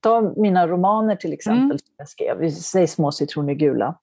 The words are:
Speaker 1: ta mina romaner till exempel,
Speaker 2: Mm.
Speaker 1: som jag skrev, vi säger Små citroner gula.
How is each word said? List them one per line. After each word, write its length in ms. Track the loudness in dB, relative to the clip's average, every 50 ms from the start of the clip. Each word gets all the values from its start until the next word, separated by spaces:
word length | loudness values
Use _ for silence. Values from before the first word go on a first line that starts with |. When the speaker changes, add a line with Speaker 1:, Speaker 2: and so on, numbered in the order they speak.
Speaker 1:
ta 320 | 2 2 2 4 2 0 0
mina 300 | 0 2 2 4 4 2
romaner 480 | 2 2 0 2 2 2 2 0 0 -2
till 180 | -2 -4 -8 -8
exempel, 300 | -6 -2 0 2 2 2
Speaker 2:
Mm. 120 | 2 0
Speaker 1:
som 160 | -2 -8 _ _
jag 120 | -20 -20 -20
skrev, 280 | -10 -6 -4 -4 -2
vi 140 | -2 -2 -4
säger 360 | -4 -6 -10 -2 0 2 2
Små 240 | 2 0 -2 -2 -2
citroner 420 | 0 -2 -6 -4 -4 -4 -4 -4 0
gula. 460 | 2 2 2 2 0 -2 -2 -4 -10